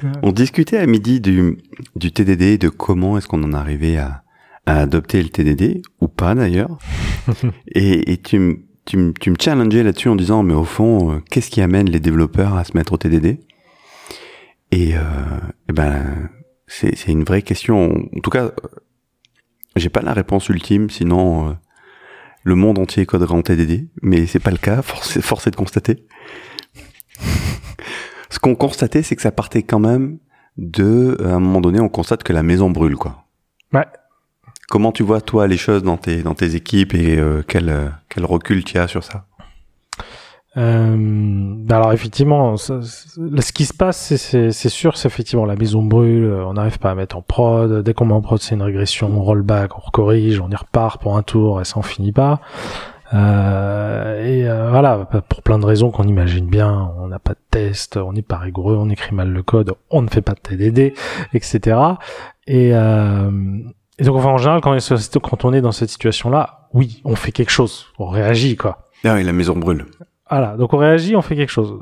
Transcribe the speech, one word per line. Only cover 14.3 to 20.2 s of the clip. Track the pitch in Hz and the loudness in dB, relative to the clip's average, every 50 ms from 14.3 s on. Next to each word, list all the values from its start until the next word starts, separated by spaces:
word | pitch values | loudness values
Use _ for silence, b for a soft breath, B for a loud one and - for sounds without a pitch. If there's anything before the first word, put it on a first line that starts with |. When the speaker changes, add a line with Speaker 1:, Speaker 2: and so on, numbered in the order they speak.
| B B B B B B _ - 98 | B B B B B B _ -2 0
Speaker 2:
Et, | 90 87 80 80 | 0 2 2 0
euh, | 80 78 76 73 69 69 76 - 69 - 78 - _ _ - | 0 -2 -2 -4 -4 -4 -6 -6 -8 -8 -10 -12 _ _ -6
eh | 78 | -2
ben, | 80 76 73 71 69 71 69 71 85 73 - - 117 - _ _ _ _ | 0 0 0 0 -2 -4 -4 -6 -6 -8 -10 -12 -16 -20 _ _ _ _
c'est, | - - - - - - | -20 -10 -4 -2 -2 -2
c'est | - - - 78 | -2 -2 -2 0
une | 78 78 | 0 0
vraie | 76 90 101 - | 0 0 0 0
question. | - 98 - - - 113 101 87 82 80 78 - - - | -2 -6 -4 0 0 2 2 4 2 0 -2 -4 -6 -8
En | - | -8
tout | - - | -4 -2
cas, | - 127 120 | -2 -2 -2
euh, | - - - - - - - _ _ _ _ _ _ _ _ _ _ _ _ _ _ _ _ _ _ - | -2 -6 -10 -14 -14 -16 -20 _ _ _ _ _ _ _ _ _ _ _ _ _ _ _ _ _ _ -4
j'ai | 90 85 87 | -2 -2 0
pas | - 117 - | -2 -2 -2
la | - - | -2 -2
réponse | 101 | -2